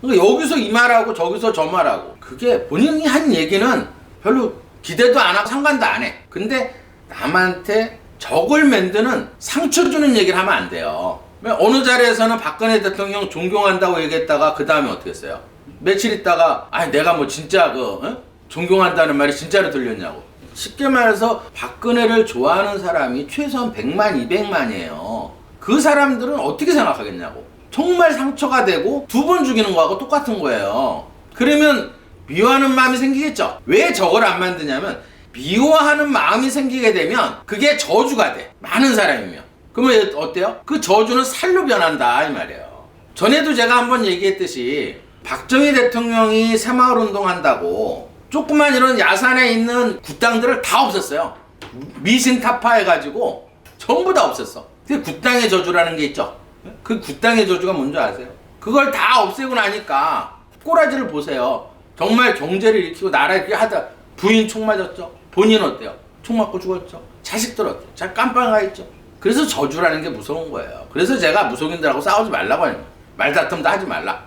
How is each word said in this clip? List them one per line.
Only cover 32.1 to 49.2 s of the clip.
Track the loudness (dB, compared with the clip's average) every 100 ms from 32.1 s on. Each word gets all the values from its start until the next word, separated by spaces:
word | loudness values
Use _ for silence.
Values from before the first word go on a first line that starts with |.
| -20 -8
미워하는 | 2 4 4 4 4
마음이 | 2 2
생기겠죠. | 0 0 -2 -2 -4 -4 2
왜 | 4 4
적을 | 2 2 4 2
안 | 0
만드냐면 | -4 -4 -4 -4 -6 -10 -16 -20 -20
미워하는 | -14 -4 2 4 6 4 2 2
마음이 | 0 2 0 0
생기게 | -2 -2 0 2
되면 | 2 0 0 -2 -4 -10
그게 | 0 2 2
저주가 | 0 2 2 0 -2
돼. | -2 -14 -18
많은 | -6 2 2
사람이면. | 4 2 0 -6 -14 -20 _ -12
그러면 | -2 2 4 2 -4
어때요? | -6 -4 -4 -6 -6
그 | -6
저주는 | 2 2 4 0
살로 | -2 -4 0 2 2
변한다 | 2 0 0 0 0 -2
이 |
말이에요. | -4 -10 -12 -18 -20 -20 -20 -20 -2
전에도 | 2 2 2
제가 | 0 2 2
한번 | 2 0 0
얘기했듯이 | 0 -2 -2 -6 -6 -4 -4 -6 -10 -20 -20
박정희 | -10 -10 0 2 4
대통령이 | 4 2 0 -2 2 2 4 2 0
새마을 | 0 2 4 4
운동한다고 | 0 -2 -2 0 0 0 -2 -4 -4 -6 -12 -20 -6
조그만 | -6 0 2 4 4
이런 | 2 2
야산에 | 2 2